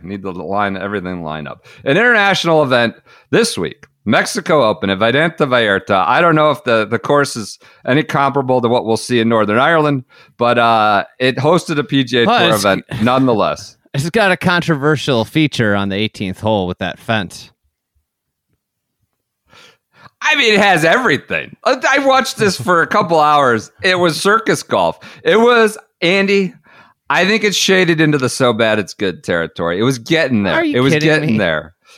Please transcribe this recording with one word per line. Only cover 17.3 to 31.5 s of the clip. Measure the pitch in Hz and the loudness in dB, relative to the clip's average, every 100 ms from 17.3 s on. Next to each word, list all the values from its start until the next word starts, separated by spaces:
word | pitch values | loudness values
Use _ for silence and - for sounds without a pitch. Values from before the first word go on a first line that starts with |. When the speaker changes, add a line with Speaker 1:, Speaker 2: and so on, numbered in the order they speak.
| - - _ _ _ _ _ _ _ _ _ _ _ _ _ _ _ _ _ _ _ _ - - _ _ _ - - | -12 -20 _ _ _ _ _ _ _ _ _ _ _ _ _ _ _ _ _ _ _ _ -20 -20 _ _ _ -20 -6
Speaker 1:
I | 302 302 | -2 0
mean, | 233 | 2
it | 202 | 2
has | 202 175 | 2 2
everything. | 165 226 233 135 - 82 65 - | 2 2 2 -2 -4 -6 -8 -6
I, | - 262 302 277 | -2 0 0 0
I | 269 | 2
watched | 262 254 - | 2 0 -2
this | 208 180 | -2 -2
for | 123 170 | 0 0
a | 151 | 0
couple | 208 170 160 | 0 0 2
hours. | 151 147 131 113 - - | 4 4 2 0 -4 -4
It | 185 180 | -2 2
was | 175 156 | 0 0
circus | 196 220 208 165 | 0 0 0 -4
golf. | - 107 82 - - - | -2 0 0 -2 -12 -6
It | - 202 | 0 4
was, | 240 233 220 - - - | 4 4 2 -2 -18 -4
Andy, | 170 196 196 202 185 - _ - - _ - | -2 0 0 0 -2 -8 _ -20 -20 _ -4
I | 151 185 | 0 0
think | 220 | 0
it's | 208 175 | -2 -2
shaded | - 185 170 160 | 0 2 2 2
into | 156 147 | 2 0
the | 127 | -2
so | - 123 | 0 0
bad | 113 113 107 | 2 0 0
it's | 90 | -2
good | - 98 76 | -4 -6 -4
territory. | - 87 80 - 85 90 | -4 -2 -4 -4 -4 -2
It | |
was | 123 127 | -2 -2
getting | 117 160 135 113 | -2 -2 0 0
there. | 95 320 | 0 -2
Speaker 2:
Are | 330 | -2
you | 123 | 0
Speaker 1:
It | |
was | 135 | 0
Speaker 2:
kidding | 151 156 | 2 2
Speaker 1:
getting | 151 151 | 0 0
Speaker 2:
me? | 107 | 0
Speaker 1:
there. | 87 | 0